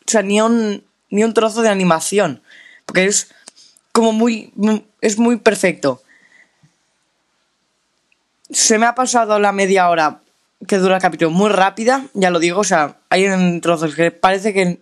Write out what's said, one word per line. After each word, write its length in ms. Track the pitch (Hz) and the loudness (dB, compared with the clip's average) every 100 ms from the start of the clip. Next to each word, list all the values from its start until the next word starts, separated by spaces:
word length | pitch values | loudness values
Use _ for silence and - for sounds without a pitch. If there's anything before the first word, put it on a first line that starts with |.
| - | -2
o 40 | |
sea, 120 | 220 | -2
ni 200 | 196 208 | 0 0
un, 420 | 226 233 214 202 _ _ - | 2 0 -2 -6 _ _ -6
ni 160 | 202 | -2
un 80 | 226 | 0
trozo 300 | 220 220 214 | 0 -2 0
de 80 | 226 | 0
animación, 720 | 196 185 160 - 202 175 127 _ - - - | 2 2 0 0 -2 -2 -4 _ -20 -20 -20
porque 220 | - 180 190 | -6 -2 0
es 240 | 208 - _ - _ - _ _ | -2 -6 _ -20 _ -20 _ _
como 200 | - 226 | 0 0
muy, 400 | 220 240 220 - - | 2 0 -2 -8 -4
mu-, 260 | 214 214 - - | -2 -2 -6 -6
es 180 | 220 208 | -4 0
muy 180 | 240 233 | 0 2
perfecto. 680 | 233 202 190 156 139 127 _ _ _ _ _ _ _ _ _ _ _ _ _ _ _ _ _ _ _ _ _ _ _ _ - | 0 0 -2 -2 -4 -4 _ _ _ _ _ _ _ _ _ _ _ _ _ _ _ _ _ _ _ _ _ _ _ _ -10
Se 260 | - - 220 | -2 0 2
me 80 | |
ha 100 | 233 | 0
pasado 440 | 233 254 240 220 214 | 0 -2 0 0 0
la 140 | 208 | 0
media 360 | 196 196 190 175 | 0 0 2 2
hora 320 | 170 151 147 _ _ _ - - | 2 0 -4 _ _ _ -14 -4
que 80 | 202 | 0
dura 200 | 185 185 | 2 2
el 60 | |
capítulo 280 | 180 160 165 | 0 0 0
muy 180 | 170 208 | 2 2
rápida, 560 | 190 190 196 226 269 269 | 2 0 0 -2 -2 -4
ya 180 | 202 185 | -2 0
lo 100 | 170 | 0
digo, 200 | 170 180 | 0 -2
o 40 | |
sea, 340 | 196 175 147 - - | 0 0 -2 -6 -4
hay 160 | 185 | 0
en 380 | 196 185 180 170 | 0 2 0 0
trozos 320 | 165 165 160 | -2 -2 -2
que 160 | 147 170 | -2 -2
parece 420 | 170 190 196 214 | 0 0 0 -2
que 260 | 196 180 175 | -2 -2 -4